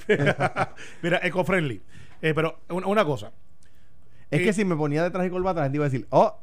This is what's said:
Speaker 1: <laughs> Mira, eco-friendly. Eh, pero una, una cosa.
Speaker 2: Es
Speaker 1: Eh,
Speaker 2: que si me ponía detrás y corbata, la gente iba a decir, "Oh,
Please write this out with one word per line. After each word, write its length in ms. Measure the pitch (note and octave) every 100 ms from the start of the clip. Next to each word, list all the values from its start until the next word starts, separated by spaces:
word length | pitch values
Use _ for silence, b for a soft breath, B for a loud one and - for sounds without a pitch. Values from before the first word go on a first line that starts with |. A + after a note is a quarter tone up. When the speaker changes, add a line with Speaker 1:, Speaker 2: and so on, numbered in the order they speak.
| -
Speaker 1:
<laughs> 280 | F#3+ C#3+ E3 F3 - E3+ - B B
Mira, 180 | E3+ E3+
eco-friendly. 580 | F3+ F3 - F#3 D3 G#2 - B B B
Eh, 140 | D#3+
pero 260 | D#3 D#3+ - -
una, 180 | F3 F#3
una 180 | G#3 D#3
cosa. 260 | B2 G#2+ - - - - - - - - b b
Speaker 2:
Es 100 | D#3
Speaker 1:
Eh, 40 |
Speaker 2:
que 80 | F#3
si 100 | G3
me 100 | G3
ponía 300 | D#3 D3+ D3
detrás 200 | F3 F3+ F#3
y 40 |
corbata, 300 | F3+ F#3 E3+
la 60 | C#3
gente 100 | D3
iba 80 |
a 40 | D3
decir, 160 | B2+ -
"Oh, 300 | D3 G#3+ -